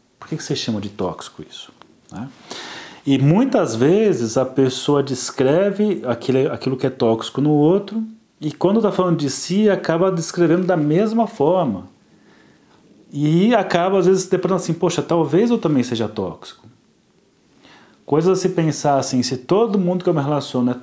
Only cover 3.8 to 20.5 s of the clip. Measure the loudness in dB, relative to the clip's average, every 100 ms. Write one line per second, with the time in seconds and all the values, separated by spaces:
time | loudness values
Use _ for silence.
3.8 | 2 4 2 0 0 0 0 2 0 0
4.8 | 0 0 0 -4 -6 0 2 2 2 0
5.8 | -2 -2 -4 -4 0 0 0 -2 -4 -2
6.8 | -4 0 0 0 -2 -2 0 4 4 2
7.8 | 0 -8 -8 -12 _ _ -10 -2 0 2
8.8 | 0 0 0 0 -2 -4 -4 0 2 2
9.8 | 0 0 0 0 -4 0 2 2 2 0
10.8 | 2 2 0 0 -2 0 0 2 0 -4
11.8 | -10 _ _ _ _ _ _ _ _ _
12.8 | _ _ _ -4 0 2 4 2 2 0
13.8 | 2 2 4 2 2 -2 0 -2 -2 -2
14.8 | -2 -2 -2 0 2 2 2 0 0 0
15.8 | 0 -2 -4 -4 -8 -8 -18 -20 -20 _
16.8 | _ _ _ _ _ _ _ _ _ -20
17.8 | _ _ -2 0 2 2 0 0 0 0
18.8 | 0 0 0 -2 -2 -4 0 2 2 0
19.8 | 0 0 0 0 0 -2 -2